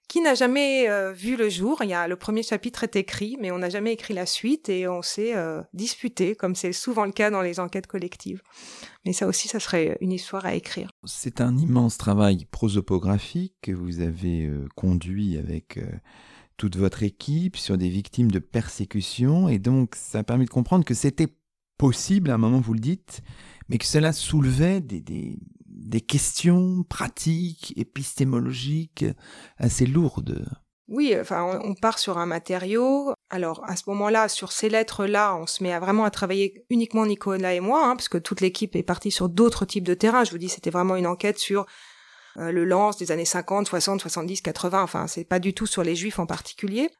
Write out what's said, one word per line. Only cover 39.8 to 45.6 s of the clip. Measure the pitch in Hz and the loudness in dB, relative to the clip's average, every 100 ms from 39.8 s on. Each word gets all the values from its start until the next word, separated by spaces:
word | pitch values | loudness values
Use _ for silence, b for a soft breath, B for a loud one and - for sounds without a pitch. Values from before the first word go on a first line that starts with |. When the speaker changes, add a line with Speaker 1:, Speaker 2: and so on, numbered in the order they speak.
Speaker 1:
de | 175 180 | 0 2
terrains. | 214 247 | 4 4
Je | 233 | 2
vous | 170 | 0
dis, | 180 | -8
c'était | - 170 | -6 -2
vraiment | 175 185 185 | 0 2 2
une | 175 | 0
enquête | 180 208 208 | 0 -2 -2
sur, | - 202 196 B B B B B B - | -2 -2 -2 B B B B B B -10
euh, | 165 | -2
le | 175 | 0
Lens | 175 185 208 202 | 4 4 4 2
des | 175 | -2
années | 165 165 | -2 0
cinquante, | 180 - 196 202 | -2 0 -2 0
soixante, | 180 196 196 | 0 0 -2
soixante-dix, | 170 175 165 190 | -4 -6 -4 -4
quatre-vingts. | - 156 180 190 | -6 -4 0 2
Enfin, | 180 - 165 | 0 -2 -4
c'est | - 170 | -6 -2
pas | 185 | 0
du | 185 | 0
tout | 190 | -2